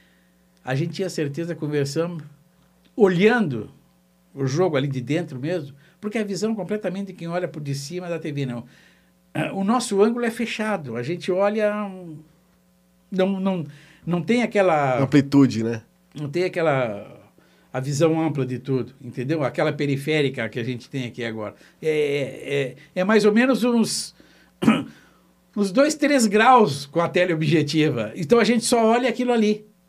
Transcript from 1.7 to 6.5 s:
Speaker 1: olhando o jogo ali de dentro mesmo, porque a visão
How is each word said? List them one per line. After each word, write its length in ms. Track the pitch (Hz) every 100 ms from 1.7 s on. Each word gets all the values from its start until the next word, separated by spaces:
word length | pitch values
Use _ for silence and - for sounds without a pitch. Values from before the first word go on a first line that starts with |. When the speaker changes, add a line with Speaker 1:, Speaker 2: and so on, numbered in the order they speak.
| 147 139 156 170 170 139 - _ _ _ _ _ -
Speaker 1:
olhando 720 | 190 175 214 247 180 117 - - _ _ _ _ _
o 120 | 139 135
jogo 300 | 143 185 147
ali 100 | 143
de 120 | 131
dentro 380 | 117 160 175 131
mesmo, 360 | 147 180 131 - _ _
porque 180 | 208 226
a 60 |
visão 300 | 202 180 220